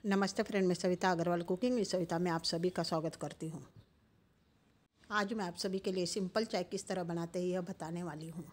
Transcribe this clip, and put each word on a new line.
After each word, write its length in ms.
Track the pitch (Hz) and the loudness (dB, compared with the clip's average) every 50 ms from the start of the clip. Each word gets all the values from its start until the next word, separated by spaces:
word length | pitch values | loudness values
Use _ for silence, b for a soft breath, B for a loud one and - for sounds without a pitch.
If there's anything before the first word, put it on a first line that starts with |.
| - | 4
नमस्ते 380 | 208 196 196 196 190 - - | 4 4 4 4 2 2 0
फ्रेंड, 240 | 214 - - 196 190 | -2 2 2 4 4
मैं 80 | 180 180 | 4 4
सविता 360 | 170 - 180 180 175 - 185 | 4 2 2 2 4 4 2
अग्रवाल, 320 | 180 170 165 175 175 175 | 4 4 2 2 2 0
कुकिंग 320 | 170 - 185 180 247 247 254 | 0 0 0 2 2 2 2
विद 100 | 240 196 | 2 2
सविता 320 | 190 - 185 170 170 170 165 | 2 0 0 0 0 0 0
में 120 | 180 180 | 2 2
आप 120 | 165 165 | 2 0
सभी 280 | - - 175 165 175 180 | 0 0 0 2 0 0
का 120 | 175 - | 2 0
स्वागत 320 | 165 - 170 160 156 160 156 | 0 0 0 0 0 -2 -4
करती 340 | - 160 143 - - 165 160 | -4 -8 -8 -6 -6 -8 -8
हूँ। 140 | 156 143 135 - _ - - _ _ _ _ _ _ _ _ _ _ _ _ _ _ _ _ _ _ _ _ _ _ _ - - | -8 -10 -14 -16 _ -20 -20 _ _ _ _ _ _ _ _ _ _ _ _ _ _ _ _ _ _ _ _ _ _ _ -10 0
आज 220 | 208 208 202 202 | 2 2 2 2
मैं 120 | 233 220 190 | 0 -2 -2
आप 120 | 175 170 | -4 -4
सभी 220 | - - 190 185 190 | -4 -2 -2 -2 0
के 140 | - 196 | -2 0
लिए 140 | 185 185 175 | 0 0 0
सिंपल 380 | 170 - 214 185 180 - 220 226 | 0 0 -2 -2 0 0 0 0
चाय 180 | 220 - 185 | 2 0 -2
किस 240 | 175 - 196 190 - - | -2 -2 -6 -6 -4 -4
तरह 160 | 190 185 175 | -4 -2 -2
बनाते 340 | 170 170 170 170 170 170 180 | -2 -2 -4 -4 -2 -2 -2
हैं, 80 | 180 | 0
यह 140 | 180 180 185 | 0 0 -2
बताने 420 | 175 185 185 - 165 156 170 175 | -2 -4 -8 -8 -6 -6 -4 -4
वाली 260 | 180 165 147 156 160 165 | -6 -6 -6 -8 -10 -10
हूँ। 160 | 156 170 147 - | -10 -10 -12 -14